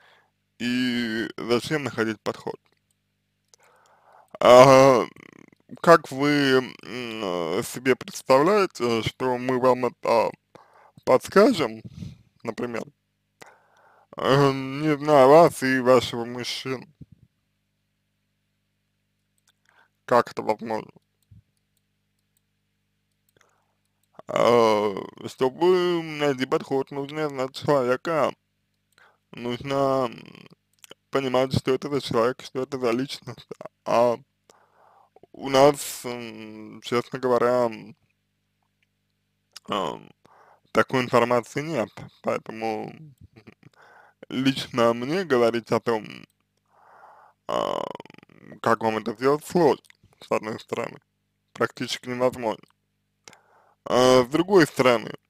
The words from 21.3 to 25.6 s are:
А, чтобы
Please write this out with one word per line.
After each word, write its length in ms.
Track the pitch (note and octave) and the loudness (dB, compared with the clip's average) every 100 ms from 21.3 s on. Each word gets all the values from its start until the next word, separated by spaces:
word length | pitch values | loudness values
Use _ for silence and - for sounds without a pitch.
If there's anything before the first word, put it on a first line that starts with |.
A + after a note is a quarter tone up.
| - _ _ _ _ _ _ _ _ _ _ _ _ _ _ _ _ _ _ _ _ _ _ _ _ _ _ _ - - | -20 _ _ _ _ _ _ _ _ _ _ _ _ _ _ _ _ _ _ _ _ _ _ _ _ _ _ _ -20 -8
А, 640 | - A2 A#2+ A2+ G#2+ G#2 F#2+ - - - | 0 2 4 4 2 -2 -4 -12 -14 -16
чтобы 760 | - C3 C#3 | -4 -4 0